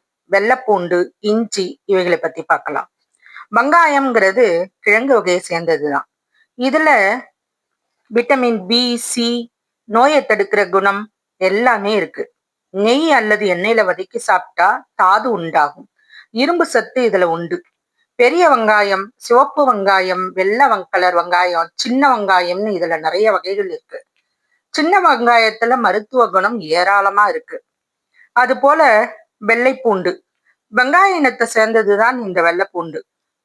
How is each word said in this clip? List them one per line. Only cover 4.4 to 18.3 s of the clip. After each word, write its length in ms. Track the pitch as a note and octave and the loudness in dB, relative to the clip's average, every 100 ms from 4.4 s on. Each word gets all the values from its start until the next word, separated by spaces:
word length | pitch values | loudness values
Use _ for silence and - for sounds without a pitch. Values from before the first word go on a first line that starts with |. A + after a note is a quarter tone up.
| A3+ E3+ F#3+ _ | 2 0 -4 _
கிழங்கு 360 | - G#3+ C4+ | 0 0 2
வகையை 260 | A#3+ F3+ F3+ | 0 2 -2
சேர்ந்ததுதான். 640 | - E3+ E3+ D#3 D3 C#3 - _ _ _ _ - | -2 -6 -2 -2 -2 -4 -6 _ _ _ _ -6
இதுல 320 | B3+ C#4+ D#4 B3+ G3 A#3+ - _ _ _ _ _ _ _ _ | -2 0 2 2 2 -2 -8 _ _ _ _ _ _ _ _
விட்டமின் 500 | A3 A#3+ C4+ B3 A3+ F#3 | -4 -2 0 0 -4 -2
பி, 160 | A#3 B3 A#3+ | -2 -2 -6
சி, 300 | - - A#3 A#3+ A#3 _ _ _ _ | -6 -4 -4 -4 -8 _ _ _ _
நோயை 320 | A3 C4+ D4+ | 2 4 2
தடுக்கிற 420 | - G#3 G3 G#3 F#3 | 0 -2 0 -2 0
குணம் 340 | F#3+ G3 G3+ G#3+ _ _ _ | 0 0 -2 -8 _ _ _
எல்லாமே 540 | F#3 G3 B3+ A3+ G3+ | -2 0 0 0 -2
இருக்கு. 300 | G#3+ D#3+ - - _ _ _ _ | -2 -4 -8 -14 _ _ _ _
நெய் 360 | F#3+ G#3 C4 E4 | -4 0 0 2
அல்லது 340 | C#4 G#3+ G#3+ G3+ | 0 2 0 0
எண்ணெயில 360 | F3 G3+ A3+ | -2 -2 -2
வதக்கி 360 | F#3+ F3+ F#3+ A#3 | -2 -6 -8 -10
சாப்பிட்டா 500 | - F#3 - - F3+ B3 - | -2 -2 -2 -2 0 0 -8
தாது 340 | - F#3 G3+ B3 | -2 2 2 0
உண்டாகும். 580 | G#3 E3 D#3+ D3+ - - _ _ - _ | -4 -2 -2 -2 -4 -20 _ _ -20 _
இரும்பு 340 | A3 C#4+ F4 E4+ | -4 -2 0 0
சத்து 340 | A#3+ B3 - | 0 -2 -2
இதுல 280 | A#3+ F#3+ F3+ | 0 2 0
உண்டு. 280 | E3 E3+ F3 - _ _ _ _ - | -2 -6 -10 -12 _ _ _ _ 0
பெரிய 260 | A#3+ | 2